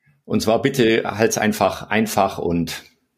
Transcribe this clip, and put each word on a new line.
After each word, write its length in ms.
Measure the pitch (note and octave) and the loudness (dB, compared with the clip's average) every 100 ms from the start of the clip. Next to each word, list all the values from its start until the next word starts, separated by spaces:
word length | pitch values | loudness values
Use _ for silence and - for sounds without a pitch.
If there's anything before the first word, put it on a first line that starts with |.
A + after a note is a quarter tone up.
| _ _ | _ _
Und 180 | - G#2+ | -4 -2
zwar 180 | - A2+ | 2 2
bitte 440 | C#3 C3+ A2+ A2+ | 0 2 2 2
halt's 340 | G2 G2+ A2+ - | 0 0 0 2
einfach, 500 | G#2+ G2+ F#2 - - | 0 2 0 0 -4
einfach 500 | G#2+ A2 G#2 F#2+ - | -2 0 0 -2 -2
und 440 | F2 E2+ E2 - - _ _ | -2 -2 -2 -8 -16 _ _